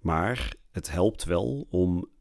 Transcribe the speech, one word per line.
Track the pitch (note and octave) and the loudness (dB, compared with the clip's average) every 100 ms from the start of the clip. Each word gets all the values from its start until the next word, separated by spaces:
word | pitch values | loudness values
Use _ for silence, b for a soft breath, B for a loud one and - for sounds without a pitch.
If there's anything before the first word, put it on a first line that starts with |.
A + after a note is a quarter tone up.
Maar | - D#2+ F#2+ B2 - - - | 0 0 0 -2 -6 -8 -12
het | - - | -10 -6
helpt | D#2+ F2+ - | 2 2 2
wel | - E2+ A2+ C#3 - | -2 0 0 -4 -2
om | F2+ F2+ F2 - _ | 2 2 2 -4 _